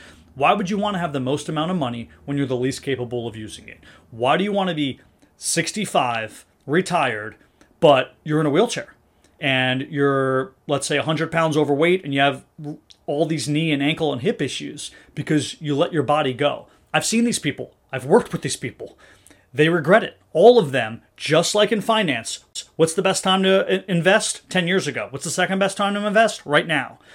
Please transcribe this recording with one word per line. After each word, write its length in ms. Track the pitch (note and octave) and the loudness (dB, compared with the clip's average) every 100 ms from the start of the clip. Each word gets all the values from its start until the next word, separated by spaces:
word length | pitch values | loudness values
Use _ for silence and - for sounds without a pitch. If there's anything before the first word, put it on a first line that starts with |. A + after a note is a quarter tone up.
| - - - | -20 -20 -20
Why 200 | - D3 | 0 2
would 180 | G#3 F#3 | 2 0
you 80 | G#3 | -2
want 160 | G#3 F#3+ | -2 -4
to 40 | |
have 140 | E3+ | -4
the 60 | C#3 | -4
most 280 | B2+ C#3+ - | -2 -4 -4
amount 220 | D#3 E3 | -4 -2
of 80 | F#3 | -2
money 320 | B2+ A#2+ A#2 - - | -4 -6 -12 -16 -6
when 120 | C#3+ | -4
you're 100 | C#3 | -2
the 100 | B2+ | -2
least 240 | B2+ C3 | -2 -4
capable 460 | - B2+ A#2+ A#2+ A#2 | -4 -4 -4 -6 -6
of 100 | A2 | -10
using 320 | G#2+ - - | -14 -16 -20
it? 100 | - - - _ | -20 -20 -20 _
Why 260 | A2 B2 E3 | -2 0 2
do 80 | |
you 80 | G#3 | 2
want 180 | G3+ F#3 | 0 -2
to 60 | D#3 | -2
be 240 | C#3 - _ _ _ _ | -4 -6 _ _ _ _
sixty-five, 1080 | - - D#3+ G#3+ G#3 F3+ B2+ A2+ A2 - - _ - | -4 -2 -2 -4 -2 0 0 -2 -6 -12 -20 _ -2
retired, 720 | D#3+ F#3 E3+ C3+ G#2+ G#2+ - _ _ _ _ | -2 0 0 0 -2 -8 -16 _ _ _ _
but 360 | D#3 C3+ C3+ _ | 6 6 2 _
you're 180 | D#3 D3+ | -4 0
in 60 | D3+ | 2
a 40 | |
wheelchair 440 | D3+ A#3 - - - _ _ _ _ | 2 0 -2 -10 -18 _ _ _ _
and 440 | C#3+ C3 B2+ C3 - | -2 0 0 -2 -4
you're, 640 | D3 C#3 C#3 C3 C3 C3 - - | 0 2 2 0 0 -4 -10 -4
let's 200 | C#3 - | -4 0
say, 100 | D3 | -2
a 60 | |
hundred 280 | C3 D#3+ D#3+ | 0 -2 -2
pounds 240 | E3 D#3+ D3+ | 0 0 2
overweight 480 | C#3+ C#3+ E3+ F#3 | 0 2 2 2
and 100 | D3 | 0
you 60 | C#3 | 2
have 240 | C#3+ C3 - - D3 D3+ _ _ - | 2 0 -8 -16 -14 -14 _ _ -6
all 180 | D3 D#3+ | -2 0
these 240 | D#3+ B2 | 0 -2
knee 220 | D3 D#3+ | 0 0
and 100 | C#3+ | 0
ankle 320 | C#3+ D#3+ D#3 | -2 -2 -2
and 80 | B2 | -2
hip 200 | D3 - | -2 -2
issues 500 | C#3 - C#3 D3+ - - - - | -4 -6 -10 -12 -16 -18 -14 -10
because 440 | - D#3 A#2+ - | -2 0 0 -6
you 160 | D3 C#3 | -4 0
let 160 | F3 | 0
your 120 | D#3+ | 0
body 300 | C#3 D3 C#3+ | 0 2 0
go? 340 | A#2+ D3 B2 - _ _ | 0 -2 -2 -10 _ _
I've 100 | D#3 | -2
seen 220 | - A3+ A#3+ | 0 0 0
these 140 | - | 0
people. 340 | D3 C3+ B2 _ _ | -4 -6 -10 _ _
I've 140 | C3 C3 | -10 2
worked 260 | A3 - | 4 4
with 120 | E3+ | -4
these 120 | C3+ - | -6 -6
people. 420 | A#2+ - - - - _ _ _ _ | -8 -10 -16 -18 -20 _ _ _ _
They 160 | B2 D#3+ | 2 2
regret 360 | F3 C#3+ G#3+ | 2 4 4
it. 180 | F#3+ - _ | 2 -8 _
All 280 | - G#3+ B3 | 6 8 8
of 120 | D3+ | 4
them, 300 | C3 A2 A2+ _ - | 0 -2 -6 _ -12
just 380 | - D#3+ E3+ G#3 | 0 2 2 2
like 160 | G#3 | 2
in 100 | A3 | 0
finance. 640 | - A3 F#3 A#2+ A2 - - - - - | 0 0 0 -2 -6 -12 -14 -16 -12 0
What's 180 | D#3+ | 0
the 80 | - | 2
best 220 | F#3+ F3+ | 0 0
time 180 | F#3+ F#3+ | 0 2
to 240 | F#3+ F#3+ G#3 | 4 2 2
i-, 160 | F#3+ - | -2 0
invest? 560 | E3+ E3 G#3+ - - - | 0 2 2 0 -8 -6
Ten 180 | F#3 E3+ | -4 0
years 200 | F#3 C#3+ | -2 -2
ago. 200 | A#2 G#2 | -6 -8
What's 160 | C3+ D#3+ | -8 -6
the 60 | |
second 260 | F#3 F3+ F#3+ | -2 -2 0
best 180 | F#3+ - | -2 0
time 200 | G3+ G3+ | -2 -2
to 100 | G#3 | 0
invest? 400 | G#3 A3 - C#3 | 2 2 0 0
Right 220 | D3 - | 0 2
now. 320 | D3+ B2 - - | -2 -4 -12 -20